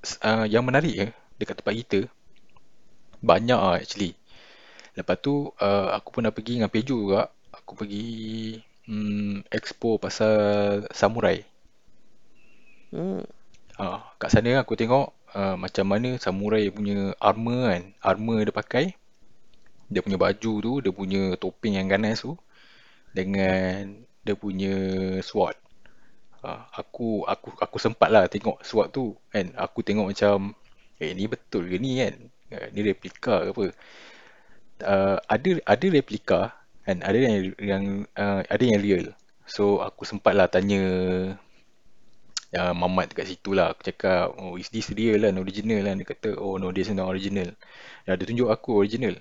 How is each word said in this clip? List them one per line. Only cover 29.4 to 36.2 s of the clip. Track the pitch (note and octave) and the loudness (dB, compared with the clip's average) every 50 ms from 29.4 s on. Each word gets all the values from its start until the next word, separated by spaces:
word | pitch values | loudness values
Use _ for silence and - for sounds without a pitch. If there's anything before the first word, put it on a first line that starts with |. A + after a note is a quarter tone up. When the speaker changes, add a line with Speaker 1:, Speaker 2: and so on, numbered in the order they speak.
| F#2+ F2+ - - | -4 -4 -4 -6
Speaker 1:
Aku | - - - - A2+ | -6 -6 -4 -6 -2
tengok | - G#2 G#2+ G#2 F#2+ G2+ | 0 0 0 0 0 0
macam, | - - G#2 G2+ G2 G2 G2+ G#2 _ - - - - - - - - - | 2 4 4 4 4 2 -4 -8 _ -20 -20 -20 -20 -20 -20 -12 -8 -8
"Eh, | D#2 F#2 | -8 -4
ni | F2+ G2 | -4 -4
betul | G#2+ A#2+ - - - - G#2+ E2+ | -4 -4 -6 -10 -6 -4 -4 -4
ke | - - F#2+ | -2 -4 -2
ni | A#2+ C3+ B2+ B2+ | -2 -2 0 0
kan? | B2+ G2 - - - - - - _ - - | 0 -2 -2 -6 -18 -20 -20 -20 _ -14 -14
Ah, | - - - | -12 -12 -10
ni | - F#2+ G#2 | -6 -2 0
replika | G#2+ F#2+ - - F#2 - - - C3 A2+ F#2 - | 0 0 -2 -4 -16 -16 -8 0 2 2 2 2
ke | F#2+ | 0
apa?" | G2 - G#2 F2+ - - - - - - - - - - - - - - _ _ - - - - - - - | -2 -2 -4 -4 -4 -8 -20 -20 -20 -20 -20 -20 -20 -20 -20 -20 -20 -20 _ _ -20 -20 -20 -20 -18 -8 -2
Ah, | - - - G2 G2 G2 - - | 2 2 4 4 2 2 0 0
ada, | - - A2+ C3+ F#3 F#3 D#3+ - | 0 -2 0 2 2 0 0 2
ada | - G#2 - - F#3+ | 2 2 4 4 4
replika | F3+ C#3+ C3 - G#2+ G#2 | 4 4 2 2 -6 -8